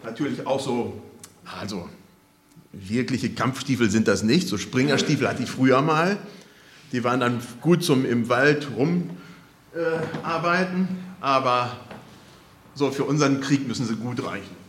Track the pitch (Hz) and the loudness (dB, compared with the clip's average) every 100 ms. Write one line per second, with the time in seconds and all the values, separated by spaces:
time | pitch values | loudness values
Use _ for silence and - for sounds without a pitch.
0 | 113 117 143 123 117 135 135 120 107 - | -12 -6 -4 -4 -4 -4 -2 -2 -4 -8
1 | - - - - - 92 98 101 85 - | -16 -20 -20 -20 -16 -12 -8 -8 -10 -16
2 | - _ _ _ _ - _ - 95 113 | -20 _ _ _ _ -20 _ -18 -6 -4
3 | 123 123 117 - 113 131 - 120 117 107 | -2 -2 -4 -2 -2 -2 -2 2 2 4
4 | 110 95 107 147 180 104 - 127 139 139 | 2 2 4 2 2 -4 -2 0 2 2
5 | - 143 107 98 123 104 131 131 151 156 | 0 0 0 -2 -6 2 4 6 4 2
6 | 175 202 - - - - - - - 123 | 2 0 -6 -18 -20 -20 -20 -20 -6 -2
7 | 120 127 123 120 - - 151 - - 131 | 0 2 2 0 -6 -4 4 4 4 2
8 | 131 120 117 123 143 147 - 110 143 175 | 4 0 2 4 4 4 0 -2 0 0
9 | 170 - - - - - _ 165 165 160 | -2 -10 -16 -20 -20 -20 _ -4 -2 -2
10 | 156 156 156 165 170 175 180 185 185 - | -4 -6 -4 -2 2 2 2 0 -2 -2
11 | - - 135 135 131 123 120 120 - - | -10 -6 2 2 4 2 0 -6 -16 -18
12 | - - - - - - - - 139 131 | -20 -20 -20 -20 -20 -20 -20 -2 -2 0
13 | 131 151 143 135 - 139 131 110 117 110 | -2 2 4 2 2 0 0 -4 -4 -4
14 | 120 123 98 95 98 - | -4 -6 -6 -8 -10 -18